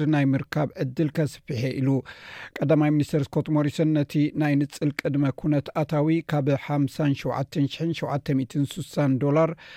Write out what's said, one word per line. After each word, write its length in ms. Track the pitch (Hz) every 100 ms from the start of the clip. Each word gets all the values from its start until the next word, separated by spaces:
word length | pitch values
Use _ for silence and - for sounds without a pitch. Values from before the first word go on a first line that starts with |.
| 151
ናይ 180 | 151 139
ምርካብ 440 | 135 143 151 143 -
ዕድል 320 | 139 127 160
ከስፊሐ 520 | - 147 - - 123 131
ኢሉ። 180 | 127 131 135 - - - - -
ቀዳማይ 380 | - 135 147 151
ሚኒስትር 320 | 151 143 156
ስኮት 260 | 139 - 147
ሞሪሰን 420 | 151 147 - 156
ነቲ 300 | 151 143 156 147 -
ናይ 200 | 151 143
ንጽል 360 | 143 - 151 143
ቅድመ 360 | 156 139 139 -
ኩነት 340 | 160 147 - -
ኣታዊ 420 | 151 151 151 165 156
ካብ 240 | 147 135 139
ሓምሳን 560 | - 147 139 - 147 139
ሸውዓተን 520 | 139 120 139 - 139
ሽሕን 260 | - 165
ሸውዓተ 420 | 160 139 139 - 135
ሚእትን 300 | 131 147 139
ስሳን 520 | - - - 143 131
ዶላር 320 | 143 147 165 160 -